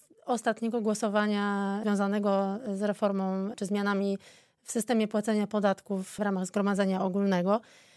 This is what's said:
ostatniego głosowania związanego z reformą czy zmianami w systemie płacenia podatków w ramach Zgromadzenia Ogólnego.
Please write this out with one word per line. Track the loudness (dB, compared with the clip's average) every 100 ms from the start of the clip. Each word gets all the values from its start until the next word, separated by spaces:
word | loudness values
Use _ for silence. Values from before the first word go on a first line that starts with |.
| _ -16 -4
ostatniego | -2 0 -2 -2 0
głosowania | 0 0 0 2 2 0 0 0 -2 -2
związanego | 0 2 2 0 2 2 0 -4 -6
z | -2
reformą | -2 0 0 0 -2 -2 -4 -6
czy | -4
zmianami | 0 0 0 -2 -4 -8 -20 _ _
w | -6
systemie | -4 0 0 2
płacenia | 0 0 0 0
podatków | 2 2 0 -4 -6 -6
w | -4
ramach | -2 -2 -2
Zgromadzenia | 0 0 2 2 2
Ogólnego. | 0 2 2 2 4 0 -2 -20 -20